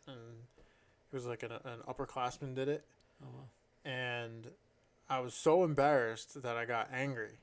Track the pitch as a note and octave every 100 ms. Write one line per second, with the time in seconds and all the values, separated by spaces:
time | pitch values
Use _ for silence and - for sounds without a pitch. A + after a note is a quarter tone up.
0 | - B2+ A#2 A#2 A#2+ _ - _ _ _
1 | - C3+ B2 A2+ A#2 A2+ C3 A#2+ - C3
2 | C3+ C3+ B2 - C#3 B2+ C3+ D3+ - _
3 | _ - C3+ B2 C3 _ _ _ D3+ B2+
4 | B2 A#2+ A#2 A2+ A2+ - _ _ _ _
5 | - C3+ B2 - D#3+ E3+ F3 C#3 C#3+ C#3+
6 | A#2 A2+ - C#3+ B2 A#2 A#2 A#2 A2 B2+
7 | C#3 B2 G#2+ A2+